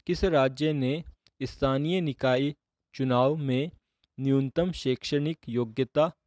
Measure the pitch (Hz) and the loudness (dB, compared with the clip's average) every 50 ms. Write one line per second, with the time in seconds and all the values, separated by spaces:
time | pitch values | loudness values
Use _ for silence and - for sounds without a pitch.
0 | - - 175 - - 190 160 143 131 135 131 131 151 156 151 143 131 127 143 170 | -6 -4 -2 0 2 4 4 4 4 4 2 0 -2 0 0 0 0 0 -2 -4
1 | - - - _ _ _ _ - 139 123 - - 143 135 135 135 147 160 180 190 | -6 -12 -18 _ _ _ _ -10 -10 -10 -6 -2 0 0 0 0 0 0 -2 -2
2 | 175 151 127 - - 131 127 127 139 147 147 - _ _ _ _ _ _ - - | -2 -2 -4 -2 0 0 2 2 0 -2 -4 -8 _ _ _ _ _ _ -8 -4
3 | 131 131 127 123 127 135 151 160 143 131 127 127 143 170 - - _ _ _ _ | -2 0 2 2 2 2 0 0 -2 -2 -2 -2 -2 -4 -8 -14 _ _ _ _
4 | _ _ _ - 131 139 135 139 135 131 - - 170 185 165 - - 135 127 - | _ _ _ -4 0 2 2 2 2 0 0 -2 -2 -2 -2 -4 -2 -2 -2 -2
5 | - - 151 143 147 156 165 - _ - 117 120 120 113 110 135 131 - - 147 | -2 -2 -2 -2 0 -2 -4 -6 _ -6 -2 -2 -2 -2 -2 -2 -4 0 2 2
6 | 156 175 - _ _ | 0 0 0 _ _